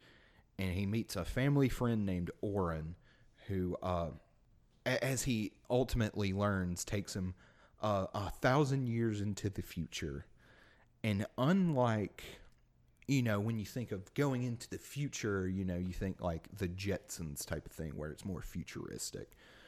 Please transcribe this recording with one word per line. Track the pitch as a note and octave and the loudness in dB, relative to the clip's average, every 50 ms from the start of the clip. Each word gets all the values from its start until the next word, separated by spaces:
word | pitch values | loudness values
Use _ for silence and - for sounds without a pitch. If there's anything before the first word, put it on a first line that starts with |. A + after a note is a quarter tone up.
| - - - - - - _ - - _ - - | -20 -20 -20 -20 -20 -20 _ -20 -20 _ -8 -4
and | F#2+ F#2 F2 | -2 -2 0
he | F#2+ G2+ | 0 0
meets | G2 G#2+ A2+ G#2 - - | 2 0 0 -2 -2 -4
a | F#2 E2+ | -4 -4
family | - - B2+ C3 C#3+ C#3+ C#3+ C3+ A#2+ | -2 0 2 2 4 6 6 4 4
friend | - - B2 A#2 A#2 A2 G2+ | 4 2 2 2 2 2 2
named | G2 F#2 F2+ F2 E2+ - - | 2 0 0 0 -2 -4 -4
Orin, | - G#2+ G2 G#2 F#2 E2+ D#2+ D#2+ D#2 D#2+ E2+ - - - - _ - - _ - - - | -4 -2 0 2 2 2 0 -2 -4 -6 -10 -12 -16 -20 -20 _ -20 -20 _ -20 -8 -4
who, | G2 F#2 F2+ F2+ F2 - - | -2 0 0 0 -2 -2 -2
uh, | F#2 F2+ E2+ E2+ D#2 - - - _ _ _ _ - - - _ _ _ _ - | 0 0 0 0 -2 -4 -10 -16 _ _ _ _ -20 -20 -20 _ _ _ _ -2
a-, | B2+ B2+ - - | 0 0 2 2
as | C3+ C3+ A#2+ - | 0 0 0 2
he | C3+ A#2+ A2 G#2+ - - _ _ - | 2 2 2 0 -2 -4 _ _ 0
ultimately | B2 B2 B2 A#2 - B2+ A2 G#2+ - G#2+ G#2 G2 F#2 | 2 2 4 4 2 2 2 2 2 0 0 2 2
learns, | G2 G2+ G#2 G2+ F#2+ F#2 F2+ F2 - - | 2 2 4 4 2 2 0 0 -2 -4
takes | - - G#2 G2 - - | -2 -2 -2 -2 -2 -4
him, | G2+ F#2 F#2 F2+ - - - - - - - _ - - | -2 -2 -4 -4 -8 -14 -20 -20 -20 -20 -20 _ -4 0
uh, | G#2+ G2+ G2 F#2+ - - | 2 2 2 0 0 -2
a | G#2 G2+ F2 | -4 -4 -4
thousand | - - - B2+ C3 D3 D3+ C3 C#3 C3+ B2+ | -6 2 2 4 6 6 4 4 2 0 2
years | A#2+ A#2 A#2 A#2 A2+ G#2 G2+ | 0 2 2 2 2 2 0
into | G2+ G#2 G2 - - G2+ | 0 -2 -2 -2 -2 -4
the | G2 - - | -2 -2 -8
future. | - - F2+ D#2 - - - - D2+ C#2 C#2+ - - - - - - - - - - - - - _ _ _ - | -6 -4 -6 -6 -4 -4 -6 -6 -4 -6 -8 -10 -12 -20 -20 -20 -20 -20 -20 -20 -20 -20 -20 -20 _ _ _ 0
And | A2 G#2 G2 G#2+ - - | 2 2 2 2 0 0
unlike, | - B2+ D3 F#3 G3 F#3 E3+ D3 B2+ B2 A#2 A2 G#2+ G2 - - - - - - - - - - - - _ _ _ _ - _ _ - - | 2 4 4 6 6 6 4 4 4 4 4 4 4 2 0 -4 -10 -16 -14 -16 -16 -20 -20 -20 -20 -20 _ _ _ _ -20 _ _ -2 2
you | C#3 C3+ A#2+ | 2 2 4
know, | A#2 G#2 G2+ | 4 2 2
when | G2+ A#2 A2+ A2 | 2 0 0 -2
you | G2 | -4
think | - - B2+ A2+ - | -4 -4 -6 -4 -4
of | G#2+ F#2 F#2+ - - | -6 -6 -6 -6 -2
going | - C#3+ C#3 C3 B2 B2 | 0 2 2 2 0 0
into | B2 A#2 A#2 - - | -2 -4 -4 -8 -10
the | - - | -10 -10
future, | - - - C#3 C#3+ C3+ - - - G#2+ G2+ G2 F#2 F#2 | -10 -10 -6 -4 -4 -4 -4 -2 0 0 2 2 2 0
you | F#2 F#2+ F#2+ | 0 0 0
know, | F2+ F2 | 0 0
you | F2 F2+ F#2 F2+ | 0 -2 -2 -2
think, | - G2 F#2+ F2+ - | -2 -2 -2 -2 -2
like, | - F2+ E2 E2 - - - | -2 -2 -2 -2 -6 -10 -8
the | G2+ G#2 E2+ | -4 -4 -4
Jetsons | F2 F#2+ G2 G2 F2+ - - - - - E2+ D2+ C#2+ - - | -4 -4 -2 -2 -2 -2 -4 -8 -10 -8 -8 -8 -6 -8 -6
type | - - D2+ - | -6 -6 -6 -6
of | - - | -10 -10
thing, | - D#2 D2+ - | -8 -8 -6 -6
where | - D2+ D#2 | -6 -8 -8
it's | D2 - - | -8 -8 -8
more | G2+ F2+ - - | -6 -6 -6 -8
futuristic. | - - F2+ D2 - - - - - - - - - - - - - - - - - - - - | -8 -8 -8 -8 -8 -8 -10 -8 -8 -8 -8 -8 -8 -8 -10 -12 -12 -16 -20 -20 -20 -20 -20 -20